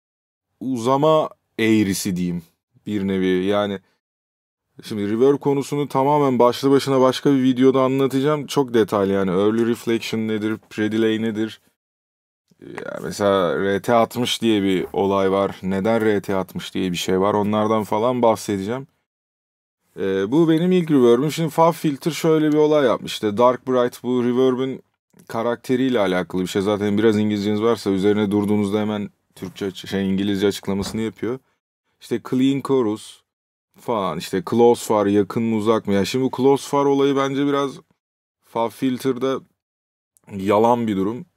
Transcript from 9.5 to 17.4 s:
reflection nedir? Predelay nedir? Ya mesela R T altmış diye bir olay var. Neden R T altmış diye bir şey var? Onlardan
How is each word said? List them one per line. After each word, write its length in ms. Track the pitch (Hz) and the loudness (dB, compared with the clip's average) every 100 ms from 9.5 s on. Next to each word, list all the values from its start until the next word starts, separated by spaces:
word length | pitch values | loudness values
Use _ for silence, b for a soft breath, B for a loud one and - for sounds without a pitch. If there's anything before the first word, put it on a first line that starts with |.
| 113 117 | 2 0
reflection 640 | 113 - 113 - 113 110 | -2 -2 -4 -4 -6 -4
nedir? 300 | 110 107 110 - | -4 -4 -6 -8
Predelay 520 | - 107 110 110 110 | -4 -2 0 0 0
nedir? 400 | 113 107 110 - _ _ _ _ _ _ _ _ _ _ | -2 -4 -6 -8 _ _ _ _ _ _ _ _ _ _
Ya 380 | 60 - - - | -20 -16 -14 -12
mesela 560 | 76 98 101 98 85 69 | -10 -2 2 2 2 0
R 220 | 98 98 | -2 -2
T 120 | 107 | 2
altmış 480 | 117 113 120 123 - | 2 2 -2 -4 -2
diye 220 | 117 104 | 0 2
bir 220 | 98 92 - | 2 0 -2
olay 380 | - 98 98 95 | -2 0 2 2
var. 260 | 98 98 95 | 2 0 -2
Neden 380 | 92 98 101 113 | -4 -2 0 0
R 200 | 110 101 | 2 0
T 140 | 98 95 | -2 -4
altmış 380 | 92 90 - | -4 -10 -10
diye 180 | 98 92 | -6 -4
bir 60 | 85 | -4
şey 220 | - 95 | -2 0
var? 140 | 101 | 2
Onlardan 500 | 104 | 0